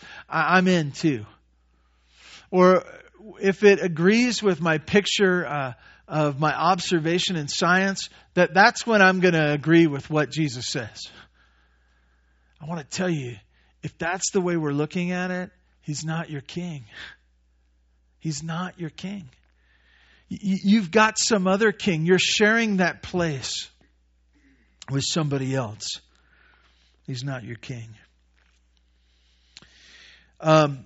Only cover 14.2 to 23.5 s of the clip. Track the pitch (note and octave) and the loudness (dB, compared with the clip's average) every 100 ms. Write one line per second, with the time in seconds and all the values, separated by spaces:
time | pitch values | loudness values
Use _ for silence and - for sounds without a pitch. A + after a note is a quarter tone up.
14.2 | - G3+ F3+ E3+ D3+ C#3+ D3+ F#3 F3 F3+ | -4 -2 -2 -2 -2 -2 -2 -4 -4 -4
15.2 | F3+ F3+ F3+ _ _ _ - D3 D#3 D#3+ | -4 -6 -10 _ _ _ -12 -10 -6 -8
16.2 | D3 D3 - F3 F3 D3 A2 - - - | -8 -12 -12 -10 -10 -12 -16 -20 -20 -20
17.2 | _ _ _ _ _ _ _ _ _ _ | _ _ _ _ _ _ _ _ _ _
18.2 | D#3+ C#3+ D#3+ E3 F3+ - D#3+ - F#3 G#3 | -10 -8 -8 -8 -8 -10 -14 -12 -14 -14
19.2 | C#3 _ _ _ _ _ _ _ _ _ | -16 _ _ _ _ _ _ _ _ _
20.2 | - - G3+ F#3+ G3 A3 F3 G#3+ A3 - | -14 -8 -4 0 2 2 4 4 4 2
21.2 | - G#3+ F#3 G3 A3 - - D#3+ D#3+ F#3 | 0 0 2 2 2 0 -2 0 4 2
22.2 | - - G#3 A3+ A3+ G3 F3 - - F3+ | 2 2 2 2 0 0 0 -2 -6 -4
23.2 | E3+ C#3 - | -2 -4 -8